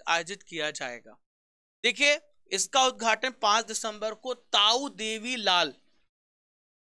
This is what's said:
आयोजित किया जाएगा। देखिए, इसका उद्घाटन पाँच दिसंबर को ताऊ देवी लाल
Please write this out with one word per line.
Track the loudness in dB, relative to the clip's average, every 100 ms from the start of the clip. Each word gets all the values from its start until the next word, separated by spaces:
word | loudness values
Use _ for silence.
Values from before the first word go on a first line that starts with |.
| -2
आयोजित | -2 -2 -10
किया | -12 -6 -6
जाएगा। | -6 -10 -10 -16 -20 _ _ _ _ _ _
देखिए, | -2 2 2 2 -2 _ -8
इसका | -6 0 2 2
उद्घाटन | 2 0 0 -2
पाँच | -2 2 2 0
दिसंबर | -6 -8 -6 -8
को | -8 -10
ताऊ | -10 _ 2 4 2 0
देवी | -6 -6 -6 -6 -4
लाल | 2 2 2 -2 _ _ _ _ _ _ _ _ _ _ _